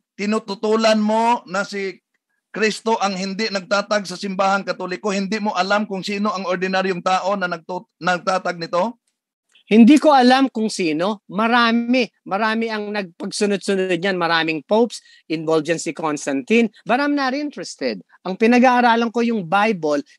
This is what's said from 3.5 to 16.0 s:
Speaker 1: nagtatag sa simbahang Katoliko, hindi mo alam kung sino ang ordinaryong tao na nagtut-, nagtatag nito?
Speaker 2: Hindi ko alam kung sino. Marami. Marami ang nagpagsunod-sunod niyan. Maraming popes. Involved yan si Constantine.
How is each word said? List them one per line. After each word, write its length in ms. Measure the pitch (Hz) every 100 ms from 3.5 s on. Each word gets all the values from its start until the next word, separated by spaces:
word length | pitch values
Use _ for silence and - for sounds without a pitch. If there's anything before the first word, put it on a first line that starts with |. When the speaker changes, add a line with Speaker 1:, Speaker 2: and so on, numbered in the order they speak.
Speaker 1:
nagtatag 560 | 196 175 202 208 208 180
sa 80 | 180
simbahang 480 | 196 190 196 196 180
Katoliko, 480 | 175 180 180 208
hindi 240 | 196 190 214
mo 160 | 208
alam 320 | 180 190 208 208
kung 160 | 190
sino 320 | 190 202 208
ang 160 | 185 180
ordinaryong 560 | 185 185 190 190 180 190
tao 320 | 185 185 202
na 80 | 180
nagtut-, 400 | 170 160 180 - _
nagtatag 560 | 170 180 190 185 185 175
nito? 400 | 165 175 220 - _ _ _ _ _ _ -
Speaker 2:
Hindi 320 | 214 233 302
ko 160 | 311 277
alam 320 | 247 262 262
kung 240 | 220 214
sino. 560 | - 165 151 190 202 -
Marami. 800 | 180 226 240 233 233 233 254 214 _
Marami 480 | 160 196 220 226 226
ang 160 | 214 208
nagpagsunod-sunod 1120 | 208 180 - 208 - 208 202 - 196 185 170
niyan. 160 | 196 180
Maraming 480 | 170 165 160 160
popes. 400 | - 214 240 - _ - -
Involved 400 | 160 156 160 151
yan 80 | 160
si 160 | 165
Constantine. 800 | 143